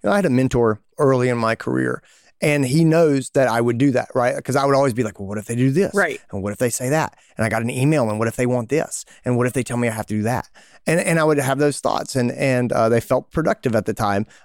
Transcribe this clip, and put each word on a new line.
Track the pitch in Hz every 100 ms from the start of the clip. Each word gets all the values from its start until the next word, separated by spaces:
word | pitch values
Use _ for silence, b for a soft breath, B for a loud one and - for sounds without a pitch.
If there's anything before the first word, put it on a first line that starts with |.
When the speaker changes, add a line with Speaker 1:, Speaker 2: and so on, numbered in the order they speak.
Speaker 1:
know, | 202
I | 202
had | 180
a |
mentor | 127 131 120 113 107 _ -
early | 143 131 127
in | 120
my | 113
career | 113 - 127 127 123 b b b -
and | 160 147 131
he | 151
knows | 160 160 165 139 127
that | 143 127
I | 113
would | 120 117
do | 143
that, | 120 117
right? | 131 123 139
'Cause | - 135
I | 139
would |
always | 139 139
be | 110
like, | 107 101
"Well, | 98
what | 104
if | 104
they | 117
do | 131
this? | 143 196
Speaker 2:
Right. | 202 175 123 -
Speaker 1:
And | 101
what | 101
if | 104
they | 123
say | - 127
that? | 156 147 _ b -
And | 110
I |
got | 113
an | 113
email, | 127 139 156 113
and | 104
what | 113
if | -
they | 123
want | 123 113
this? | 143 - - - B
And | 127 123
what | 123
if |
they | 131
tell | 120 120
me | 120
I |
have | 110 104
to |
do | 107
that?" | 104 123 - b b b -
And, | 165
and | - 165
I |
would | 156 147
have | 135 135
those | 147 135
thoughts, | - 98 -
and, | 131 120
and, | - 139 127 120
uh, | 123 113
they | 117
felt | - 131 -
productive | - 160 - 131
at | 110 104
the |
time. | 104 107 101 107 b